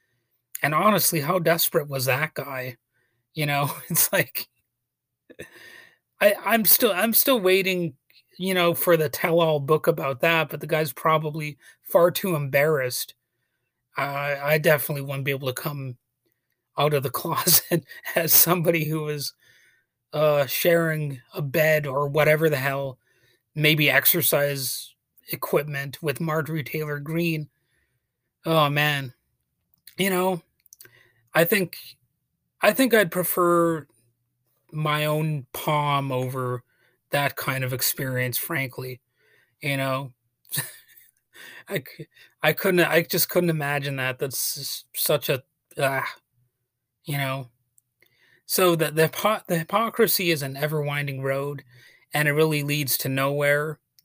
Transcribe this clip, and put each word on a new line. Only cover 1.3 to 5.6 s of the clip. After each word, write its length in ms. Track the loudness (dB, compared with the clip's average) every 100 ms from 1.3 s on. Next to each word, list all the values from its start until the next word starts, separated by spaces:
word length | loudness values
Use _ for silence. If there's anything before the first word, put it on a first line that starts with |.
| 0
desperate 480 | 2 0 0 -2 -2
was 180 | -2 0
that 280 | 0 -2
guy? 440 | -6 -8 -8 -8 -12 _ _ _ _ _
You 120 | -4 -2
know, 260 | 0 -2 -4
<laughs> 80 | -4
it's 220 | -2 0
like, 360 | 0 -2 -6 -14 _ _ _ _ _ _ _ -20 -20 -20 -20